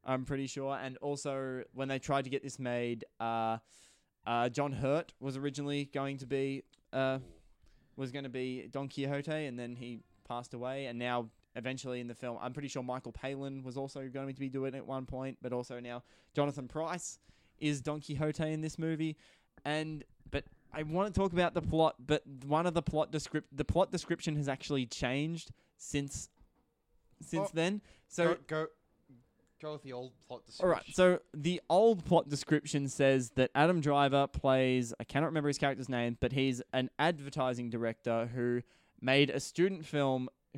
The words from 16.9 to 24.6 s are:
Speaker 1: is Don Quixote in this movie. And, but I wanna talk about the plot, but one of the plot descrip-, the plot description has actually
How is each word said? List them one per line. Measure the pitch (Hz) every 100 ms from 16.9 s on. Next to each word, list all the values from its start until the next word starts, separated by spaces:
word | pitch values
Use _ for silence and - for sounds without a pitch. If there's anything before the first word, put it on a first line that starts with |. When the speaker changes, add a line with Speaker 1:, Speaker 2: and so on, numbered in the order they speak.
| 180 - - _ _ _ -
Speaker 1:
is | 147 139
Don | 151 151
Quixote | - 139 151 151 156
in | 156
this | 156 -
movie. | 160 156 160 151 - _ _ -
And, | 143 151 156 151 - - -
but | 139 - - _
I | 151
wanna | 156 170 208
talk | 185 196
about | 170 175
the | 170
plot, | 156 160 156 -
but | 131 151 - 135
one | 135 151 175
of |
the | 165
plot | - 151 139
descrip-, | 147 - 156 -
the | 139
plot | 147 170 -
description | 180 - - 165 151
has | 139
actually | 135